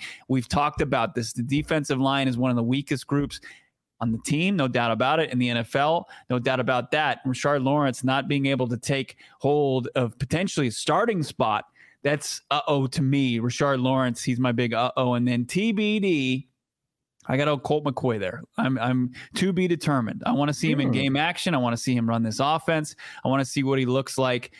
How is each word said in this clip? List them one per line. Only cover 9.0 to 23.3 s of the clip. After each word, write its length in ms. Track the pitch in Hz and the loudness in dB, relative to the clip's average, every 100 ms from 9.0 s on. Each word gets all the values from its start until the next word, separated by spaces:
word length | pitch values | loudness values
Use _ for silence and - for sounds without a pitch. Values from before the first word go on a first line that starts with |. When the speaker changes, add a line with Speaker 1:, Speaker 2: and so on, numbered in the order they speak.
| 131 - - - | -4 -12 -20 -4
Speaker 1:
hold 500 | 147 147 139 131 123 | 0 2 2 0 0
of 240 | 135 120 - | -2 -2 -4
potentially 480 | 131 156 190 - 127 | -4 -2 -2 0 -2
a 40 | |
starting 520 | - - 160 233 196 | -2 0 2 2 0
spot, 420 | 147 - 117 107 - _ - _ | -4 -2 0 0 -4 _ -20 _
that's 400 | 143 151 - - - | -2 -2 -4 -10 -2
uh-oh 380 | 143 - 143 131 | -2 2 0 0
to 120 | - | 0
me. 380 | 135 139 131 117 | 2 2 2 0
Rashard 440 | 120 - 143 135 | -2 0 0 2
Lawrence, 400 | 127 131 127 117 | 2 2 0 -2
he's 160 | - 123 | -2 0
my 140 | 127 | 0
big 220 | 120 120 | 2 0
uh-oh. 400 | 113 127 - 127 | 0 0 2 2
And 120 | 120 123 | 2 2
then 200 | 120 120 | 0 0
T 260 | 180 220 | 0 0
B 280 | 208 208 214 | 0 0 2
D, 480 | 196 156 131 131 - _ _ _ _ _ _ _ - | 2 2 0 -2 -6 _ _ _ _ _ _ _ -2
I 120 | 131 | 0
got 100 | 147 | 2
old 140 | 143 | 0
Colt 220 | - 151 | 0 0
McCoy 340 | 147 127 131 110 | 0 -2 -2 -2
there. 240 | 92 113 - - | -4 -6 -10 -4
I'm, 180 | 131 127 | -2 0
I'm 340 | 120 127 127 - - - | 0 0 -2 -6 -10 -2
to 160 | 185 | 0
be 140 | 180 185 | 2 2
determined. 560 | 170 - 139 113 - - | 0 2 0 0 -4 -2
I 60 | |
wanna 200 | 123 143 | 0 0
see 180 | 147 160 | 0 0
him 100 | 143 | 2
in 80 | 131 | 0
Speaker 2:
Hmm. 40 | |
Speaker 1:
game 240 | 127 139 139 | 0 0 0
action. 380 | 165 175 190 | 0 -2 -2
I 40 | 147 | 0
wanna 200 | 123 117 | 0 0
see 160 | - | 0
him 120 | 123 117 | 0 2
run 160 | 117 | 0
this 180 | 113 107 | 0 0
offense. 560 | 139 160 - 160 151 - - - | 0 0 0 -2 -2 -12 -18 -6
I 40 | |
wanna 180 | 131 | -2